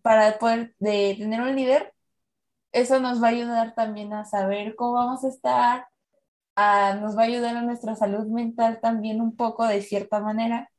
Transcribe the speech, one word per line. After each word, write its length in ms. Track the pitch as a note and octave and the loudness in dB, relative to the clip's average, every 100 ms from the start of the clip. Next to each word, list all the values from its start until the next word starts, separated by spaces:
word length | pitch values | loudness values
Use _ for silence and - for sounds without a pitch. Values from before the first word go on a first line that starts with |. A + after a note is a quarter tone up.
para 380 | A#3 A3 G#3+ G#3+ | 6 6 6 4
poder, 360 | A3+ A3+ A#3 _ | 0 0 -4 _
de 360 | G#3 G#3 G3+ G3+ | 0 2 0 0
tener 220 | G#3 A3+ | -4 -2
un 140 | B3+ C4+ | -2 -2
líder, 380 | B3+ C#4+ G4+ _ _ _ _ _ _ _ _ | 2 2 0 _ _ _ _ _ _ _ _
eso 280 | A#3+ A#3+ C4 | -2 2 2
nos 220 | B3+ B3 | 2 2
va 40 | A#3 | 2
a 40 | |
ayudar 440 | A#3+ A#3+ A#3 A3+ - | 2 -2 -2 -2 -2
también 380 | A3 G#3 G#3 | -4 -4 -8
a 120 | G#3+ G#3+ | -10 -4
saber 500 | G3+ F#3+ G3+ G#3+ A3 | -2 -2 -2 -6 -6
cómo 180 | A#3+ | -2
vamos 300 | A#3+ B3 C4 | 0 -2 -2
a 60 | C4 | -6
estar, 580 | C4 B3+ B3 A#3+ B3 - _ _ _ _ _ _ - | -4 0 2 2 0 -6 _ _ _ _ _ _ 0
a, 400 | G#3 G3+ G3 G3+ | 4 4 4 0
nos 220 | G#3+ G#3 | -4 2
va 60 | |
a 20 | A3+ | 2
ayudar 320 | A#3+ A#3+ A#3+ | 2 -2 -2
a 40 | |
nuestra 340 | A#3+ A#3+ A3 A3 | -4 -4 -6 -2
salud 320 | G3+ G3+ A3 | 0 0 -4
mental 520 | A3+ A#3 A#3 A3+ A3+ | -4 -4 0 0 2
también 400 | A#3 A3+ G#3+ G#3+ | -2 -2 -2 -2
un 140 | A3+ - | -2 -2
poco 320 | A#3 A3 A3+ | -4 0 0
de 140 | G3+ | 0
cierta 380 | G3+ G3+ G3+ G#3 | -2 -6 -2 -4
manera 500 | G#3+ A3 A3+ A#3 C4+ | -2 -2 -2 -4 -8